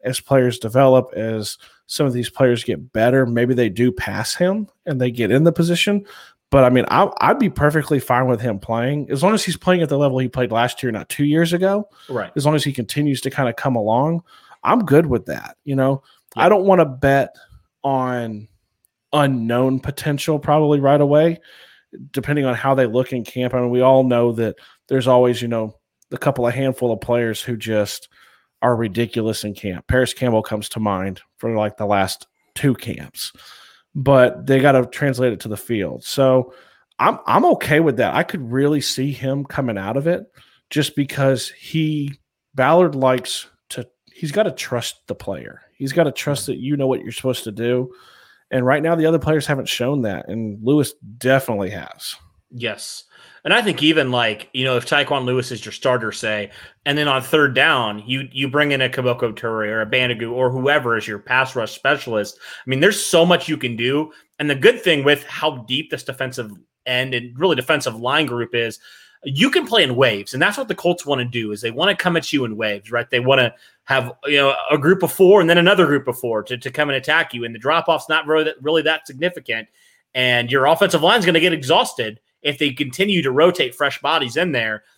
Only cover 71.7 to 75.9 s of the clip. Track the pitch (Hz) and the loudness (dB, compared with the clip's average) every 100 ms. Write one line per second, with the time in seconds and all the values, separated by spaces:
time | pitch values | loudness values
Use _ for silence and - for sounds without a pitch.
71.7 | 117 185 190 180 165 - 143 120 107 110 | -2 0 0 0 -2 -2 -2 -2 -2 -4
72.7 | 101 101 120 117 123 123 135 120 - _ | -4 -6 -6 -2 0 2 4 2 -2 _
73.7 | _ - 135 120 - 143 143 139 - - | _ -2 -2 -2 -6 0 2 2 0 0
74.7 | 151 143 185 170 - 185 202 165 175 175 | 2 4 2 0 4 6 8 6 4 6
75.7 | 196 156 | 4 4